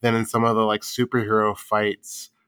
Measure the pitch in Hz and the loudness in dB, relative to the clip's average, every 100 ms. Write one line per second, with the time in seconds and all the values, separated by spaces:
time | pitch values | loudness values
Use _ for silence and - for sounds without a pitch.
0 | 120 113 113 117 117 113 107 107 - - | 0 2 0 0 2 2 2 0 -4 -4
1 | 123 123 107 110 107 101 - 107 104 98 | -2 0 0 2 0 -2 -2 -2 0 -4
2 | - - - _ | -10 -16 -18 _